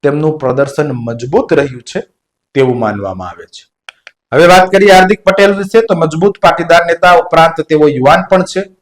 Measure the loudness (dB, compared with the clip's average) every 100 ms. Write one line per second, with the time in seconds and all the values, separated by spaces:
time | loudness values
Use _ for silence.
0 | -4 -2 -4 -4 -4 -2 -4 -4 -6 -6
1 | -10 -10 -4 -4 -2 -2 -2 -8 -12 -12
2 | -12 _ _ _ _ -2 -2 0 -4 -4
3 | -8 -10 -14 -16 -20 -20 _ _ -20 _
4 | -20 _ _ 2 4 4 4 2 4 4
5 | 4 0 -2 2 2 0 0 0 0 -2
6 | -2 0 -2 0 0 0 2 0 2 0
7 | 2 2 2 2 2 0 -4 0 0 2
8 | 2 2 2 0 0 -6 -10 _